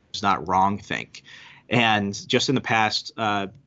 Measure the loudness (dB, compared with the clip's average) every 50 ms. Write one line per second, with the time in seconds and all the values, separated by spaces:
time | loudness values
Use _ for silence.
0 | _ _ -10 -2 0 0 0 0 0 0 2 2 2 2 0 -4 -6 -6 -6 -6
1 | -6 -10 -16 -20 -20 -20 -20 -20 -20 -20 -20 -20 _ -2 0 2 4 4 4 2
2 | 0 -2 -6 -8 -4 0 0 2 2 2 0 0 0 0 2 2 2 2 0 -2
3 | -6 -8 -8 -4 -2 -2 -2 -2 -4 -6 -10 -16 _